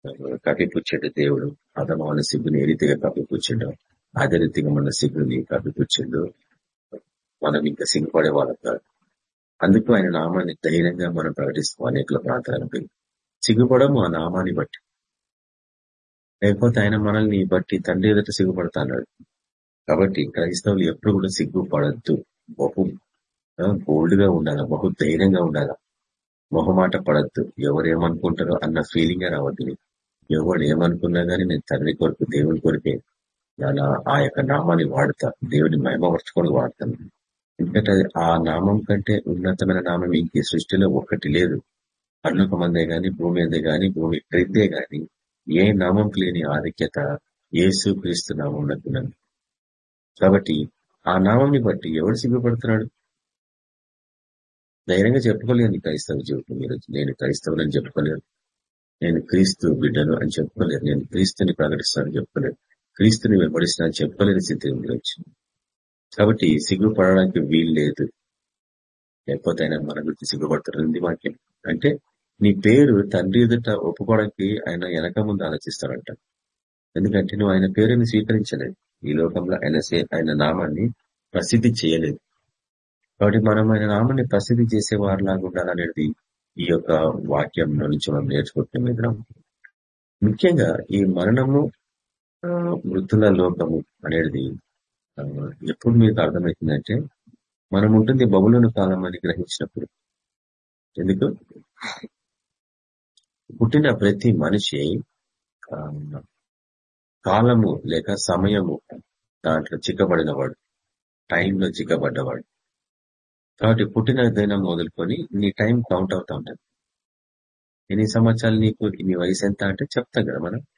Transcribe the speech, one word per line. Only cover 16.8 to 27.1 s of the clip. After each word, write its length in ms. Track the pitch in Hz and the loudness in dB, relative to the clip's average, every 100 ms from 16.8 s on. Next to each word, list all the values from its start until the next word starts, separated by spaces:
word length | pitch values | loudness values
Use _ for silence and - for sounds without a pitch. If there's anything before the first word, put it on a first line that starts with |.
ఆయన 160 | 104 107 | 2 2
మనల్ని 480 | 104 107 107 101 | 0 2 2 2
బట్టి 340 | 95 92 - 95 | 2 0 0 -4
తండ్రి 320 | 92 90 104 | 0 2 4
ఎదుట 200 | 104 104 | 4 0
సిగ్గుపడతా 500 | - 92 90 87 78 | 0 0 0 -4 -4
అన్నాడు. 440 | 67 62 58 _ - _ _ _ _ _ - | -4 -4 -8 _ -20 _ _ _ _ _ -2
కాబట్టి 360 | 80 95 - | 2 2 2
క్రైస్తవులు 580 | 71 - 85 90 104 98 | -4 -2 -2 0 0 2
ఎప్పుడు 300 | 85 - 107 | 0 0 0
కూడా 160 | 98 92 | 2 0
సిగ్గుపడద్దు. 960 | - - - - 73 71 - - 78 - _ - | -2 -2 -2 -2 0 -2 -2 -2 -2 -4 _ -20
బహు, 420 | - 143 - 190 190 _ _ _ _ _ - | -4 -4 -2 -4 -4 _ _ _ _ _ -4
ఆ, 100 | 92 | -2
బోల్డ్ 420 | 101 - 76 82 | -2 0 2 4
గా 160 | 98 98 | 4 4
ఉండాలా, 320 | 85 76 71 | 2 0 -4
బహు 280 | 71 76 92 - | -4 -2 -2 -2
ధైర్యంగా 440 | 76 80 95 92 | -2 4 4 4
ఉండాలా, 300 | 85 73 69 67 _ _ _ _ _ _ _ | 0 -2 -4 -6 _ _ _ _ _ _ _
మొహమాట 440 | 82 95 92 92 - | -2 2 2 2 0
పడద్దు. 560 | - | 0